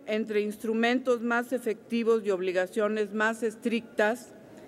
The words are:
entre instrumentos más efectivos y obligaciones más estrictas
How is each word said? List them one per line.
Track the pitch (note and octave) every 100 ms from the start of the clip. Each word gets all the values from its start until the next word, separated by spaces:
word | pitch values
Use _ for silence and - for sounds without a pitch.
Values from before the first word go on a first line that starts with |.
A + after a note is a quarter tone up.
| -
entre | G#3+ A3 G#3
instrumentos | G#3 G#3 A3 A3 A#3 B3+ B3+ A#3+
más | A#3 A#3 B3
efectivos | B3 A#3 G#3+ - A#3 A3+ A3+
y | G#3
obligaciones | F#3 F#3 F3+ F#3 A#3 G#3 G#3+ G3+
más | G#3+ A3 A3+
estrictas | A3+ A3 A#3 A3+ - - G#3+ A#3+ - - - -